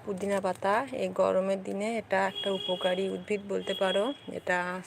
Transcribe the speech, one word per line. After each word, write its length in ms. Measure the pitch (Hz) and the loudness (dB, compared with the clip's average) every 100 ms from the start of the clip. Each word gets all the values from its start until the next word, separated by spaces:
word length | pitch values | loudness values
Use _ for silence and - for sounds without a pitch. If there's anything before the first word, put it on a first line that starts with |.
| - | -4
পুদিনা 340 | 185 196 196 190 | -4 0 0 0
পাতা। 300 | 185 196 214 262 254 | 0 2 2 2 -2
এই 60 | 185 185 | -2 2
গরমের 380 | 190 190 190 196 196 | 4 4 2 0 -2
দিনে 200 | 196 214 226 | -2 -2 -2
এটা 180 | - 190 196 | 0 2 2
একটা 180 | 190 202 190 | 0 -2 -2
উপকারী 460 | 185 180 190 185 190 190 | -2 0 2 2 0 -2
উদ্ভিদ 260 | 185 208 202 | -2 -4 -2
বলতে 200 | 190 190 190 | -4 -2 0
পারো। 220 | 190 190 233 285 - - | 2 2 0 -4 -8 -6
এটা 200 | - 180 180 185 | 0 0 0 -6